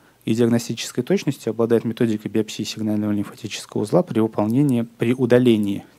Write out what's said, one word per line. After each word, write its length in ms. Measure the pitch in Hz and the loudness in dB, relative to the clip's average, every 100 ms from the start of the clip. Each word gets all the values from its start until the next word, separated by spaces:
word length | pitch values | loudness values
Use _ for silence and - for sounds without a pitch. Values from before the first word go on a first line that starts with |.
| _ _ - | _ _ -2
и 80 | |
диагностической 680 | 113 117 117 - 113 - - | 2 2 2 -2 -8 -8 -6
точностью 480 | 123 196 - 131 - | -2 0 -2 -6 -4
обладает 340 | 110 117 113 | -2 2 2
методика 440 | 117 110 117 107 107 | 2 0 0 0 -2
биопсии 340 | 107 107 - | -2 -2 -4
сигнального 480 | 107 - 110 107 107 | -8 -6 -4 -2 -2
лимфатического 680 | 104 98 - 104 - - 113 | -2 -6 -10 -12 -12 -8 -6
узла 220 | 104 165 | 0 0
при 180 | 180 110 | 0 0
выполнении, 640 | 110 110 107 123 147 120 | 0 0 0 2 2 2
при 320 | 113 - 117 | -2 -2 -2
удалении 720 | 127 123 123 127 107 101 98 - | 0 4 6 6 4 2 -4 -10